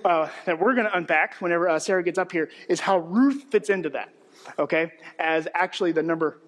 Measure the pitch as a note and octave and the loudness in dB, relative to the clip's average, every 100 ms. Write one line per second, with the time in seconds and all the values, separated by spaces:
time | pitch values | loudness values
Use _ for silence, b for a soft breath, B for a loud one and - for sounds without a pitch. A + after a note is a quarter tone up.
0 | F#3+ E3+ D3+ - - D#3+ G3+ B3 G#3+ F#3 | 2 2 0 -4 -4 0 2 2 0 -2
1 | D#3+ D#3 - - F#3 E3+ F3+ D#3 - F#3 | 0 0 0 -2 -2 0 2 0 0 0
2 | F3 E3+ F3+ F3 D3 B - F3 - F#3+ | 0 -2 -2 -2 -4 B -4 -2 2 0
3 | E3 G3 C#4 C#4 - G#3 - G3 D#3 C3+ | 2 2 2 2 0 0 2 -2 -2 -6
4 | - _ _ B B - D3 D#3+ E3 - | -10 _ _ B B -4 -2 0 -2 -6
5 | B - D#3+ D#3+ D#3+ F3 F#3 - F3+ D#3 | B -6 -2 -2 -2 -2 -2 0 0 2
6 | D#3 E3 D#3 - | 0 0 -2 -4